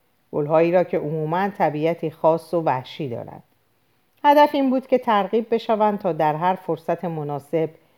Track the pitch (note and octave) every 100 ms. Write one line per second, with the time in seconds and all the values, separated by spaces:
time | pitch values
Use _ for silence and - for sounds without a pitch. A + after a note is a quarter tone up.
0 | _ _ _ D3 D3 D#3+ E3+ F3+ F3 F3
1 | D3 D#3 D#3 F3 G3 G3 D#3+ D3 D#3+ E3
2 | D#3+ - E3 D#3+ - E3+ D#3 C3 C3 -
3 | C#3 A#2 G2+ - - _ _ _ _ _
4 | _ _ D4 D4 D4 D4 C4+ C4 B3+ B3+
5 | B3 G#3 F#3+ A3+ A3+ A3+ - G#3+ G#3+ G3+
6 | F#3 D#3 D#3 D3+ F3+ F#3 - D#3 - E3+
7 | F3 D#3+ D3 C#3+ - E3 D#3 - _